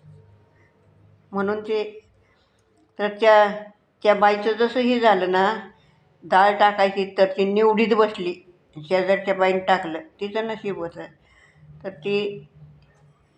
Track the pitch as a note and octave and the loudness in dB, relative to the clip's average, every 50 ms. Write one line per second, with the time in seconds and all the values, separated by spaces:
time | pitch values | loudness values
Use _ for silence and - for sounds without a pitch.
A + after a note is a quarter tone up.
0 | _ - D3+ - _ _ _ _ _ _ _ _ _ _ _ _ _ _ _ _ | _ -20 -20 -20 _ _ _ _ _ _ _ _ _ _ _ _ _ _ _ _
1 | _ _ _ _ _ _ G3 G3 G3 G3+ G#3+ G#3+ G#3+ - A3 G#3+ G#3+ G#3+ - - | _ _ _ _ _ _ -6 -4 -4 -4 -4 -4 -6 -4 -4 -4 -6 -6 -10 -18
2 | - _ _ _ _ _ _ _ _ _ _ _ _ _ _ _ _ _ _ - | -20 _ _ _ _ _ _ _ _ _ _ _ _ _ _ _ _ _ _ -6
3 | G#3 G3+ G3+ G#3 A3+ A3 G#3+ G#3 G#3 G3+ F#3+ - - - - _ _ _ _ _ | -6 -6 -4 0 4 6 6 6 6 4 0 -6 -12 -16 -20 _ _ _ _ _
4 | - G#3 G3+ G3 G#3 G#3 G#3 G3+ G#3 A3+ G#3+ G#3+ A#3 A#3 - C4 B3 A#3+ B3 A#3 | 0 0 2 4 4 2 2 2 -2 -2 -2 0 0 0 0 0 0 0 0 2
5 | A3+ A3+ G3 F#3 F3+ F3+ F#3 F#3+ F#3+ G#3 A#3+ D4+ - - - _ _ _ _ _ | 2 2 2 2 2 0 0 2 2 0 -2 -4 -8 -16 -20 _ _ _ _ _
6 | _ _ _ _ - E3 - F#3 G3 G#3 G3+ - G#3 G#3 G3+ G3+ G3 G3 G3 G3+ | _ _ _ _ -6 0 2 4 4 4 4 4 2 2 2 2 0 0 0 -2
7 | F#3+ G3 - G#3 F#3+ F#3+ - G#3 G3 G3 G3+ G#3 A3 A3 G#3+ G3+ A3+ G3+ A3 G#3 | -6 -2 0 0 0 2 2 0 -2 0 2 2 4 4 4 2 2 2 2 2
8 | G#3+ - - - F3+ F3+ E3 - - - - _ _ _ - D3+ D3+ D#3 F#3 F#3 | 2 0 0 -4 -8 -8 -8 -10 -14 -20 -20 _ _ _ -20 -16 -6 -2 -2 0
9 | F#3 F#3 G3 F#3+ G3 G3+ F#3 F#3+ F#3+ F#3 F#3 F#3+ F#3 F#3+ F#3 F3+ F#3 D#3+ D#3+ D#3 | 0 0 0 0 0 -2 -2 0 0 0 0 0 0 0 0 0 -2 -4 -8 -10
10 | - - _ - G3+ G3+ G3+ A3 A3 A3 A3 G#3 - G3+ F#3 E3+ E3+ E3+ - E3+ | -12 -14 _ -12 -10 -8 -6 -6 -6 -6 -8 -8 -8 -8 -8 -8 -10 -12 -12 -14
11 | E3 D#3+ - _ _ _ _ _ _ _ _ _ _ - - - - F#3+ F#3+ - | -18 -18 -20 _ _ _ _ _ _ _ _ _ _ -20 -20 -16 -14 -14 -14 -10
12 | - G3+ G3+ G3+ G#3 G3+ - - - - _ - - - - _ _ _ _ _ | -6 -4 -4 -4 -4 -6 -8 -12 -16 -20 _ -20 -20 -20 -20 _ _ _ _ _
13 | _ _ _ _ _ _ _ | _ _ _ _ _ _ _